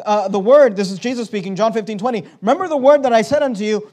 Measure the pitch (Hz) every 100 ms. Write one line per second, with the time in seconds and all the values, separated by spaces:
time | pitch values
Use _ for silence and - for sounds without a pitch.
0 | 214 208 196 202 196 294 262 196 190 185
1 | 240 247 220 208 190 190 226 220 208 208
2 | 233 220 - - 202 330 370 294 262 294
3 | 262 226 - 294 277 202 214 208 214